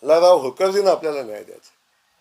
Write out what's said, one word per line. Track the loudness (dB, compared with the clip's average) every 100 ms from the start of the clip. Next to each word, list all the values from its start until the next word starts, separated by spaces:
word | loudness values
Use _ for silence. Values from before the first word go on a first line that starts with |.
लढाव | 0 4 4 4
होकरजींना | 0 -4 -4 0 0
आपल्याला | 0 -4 -8
न्याय | -10 -14
द्यायचा. | -18 -20 _ _ _ _ _ _